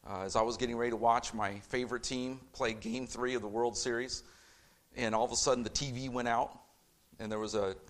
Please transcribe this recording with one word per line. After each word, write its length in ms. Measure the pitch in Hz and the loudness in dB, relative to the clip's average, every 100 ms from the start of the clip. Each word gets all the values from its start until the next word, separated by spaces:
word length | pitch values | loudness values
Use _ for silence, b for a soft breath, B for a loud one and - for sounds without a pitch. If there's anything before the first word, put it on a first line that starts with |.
| - | -6
uh, 140 | 98 | -4
as 120 | 95 | 0
I 60 | 113 | 2
was 160 | 113 117 | 2 2
getting 220 | 120 117 | -2 0
ready 140 | 120 | 0
to 40 | 113 | 4
watch 380 | 117 117 - | 6 4 2
my 240 | 110 101 101 | -2 -2 -2
favorite 420 | - 127 123 120 | -4 -2 -2 -4
team 380 | - 127 127 131 - | -4 -4 -4 -6 -12
play 180 | - 123 | -2 -2
Game 340 | 110 110 120 123 | -2 -4 -4 -4
Three 280 | 117 123 | -2 0
of 80 | 127 | 0
the 60 | 104 | -2
World 280 | 107 120 113 | 2 2 2
Series, 460 | 131 117 127 - B B B B B B B - | 0 0 -2 -6 B B B B B B B -2
and 180 | 117 | 0
all 120 | 110 123 | 2 2
of 40 | |
a 60 | 117 | 2
sudden 260 | - 127 | 4 2
the 60 | 107 | 2
T 240 | - 143 | -4 -4
V 160 | 123 131 | -6 -4
went 200 | 123 120 | -2 2
out, 300 | 117 135 - - _ _ _ _ - | 2 0 -6 -20 _ _ _ _ -10
and 100 | 110 | -4
there 80 | 107 | -2
was 160 | 107 | 0
a 220 | 107 98 92 - | 2 2 -2 -6